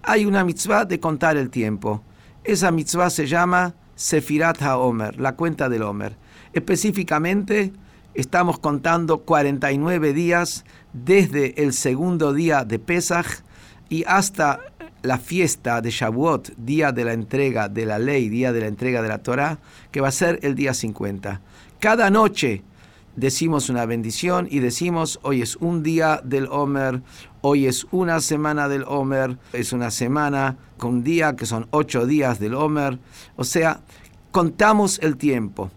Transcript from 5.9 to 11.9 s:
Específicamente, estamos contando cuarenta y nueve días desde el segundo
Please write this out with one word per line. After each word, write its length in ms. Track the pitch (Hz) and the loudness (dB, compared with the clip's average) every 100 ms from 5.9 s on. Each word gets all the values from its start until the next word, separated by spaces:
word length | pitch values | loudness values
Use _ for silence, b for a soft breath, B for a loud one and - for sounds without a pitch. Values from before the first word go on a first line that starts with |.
| 101 101 - B B B | -4 -8 -10 B B B
Específicamente, 1200 | 165 165 185 214 202 170 151 170 202 196 208 196 196 B B B | -4 0 0 0 -2 -2 0 2 0 0 -2 -2 -6 B B B
estamos 460 | - 131 175 175 160 | -8 0 2 2 0
contando 600 | 151 147 165 170 165 156 | -2 0 0 0 2 -2
cuarenta 520 | - 156 143 139 139 | 2 2 4 0 0
y 60 | 139 | 0
nueve 340 | 156 180 151 | 0 2 2
días 540 | 139 170 175 170 - - B B | 2 2 2 0 -6 -14 B B
desde 720 | 120 123 196 156 143 135 139 | -10 4 4 6 2 0 0
el 80 | 147 | 0
segundo 600 | 127 139 | 0 0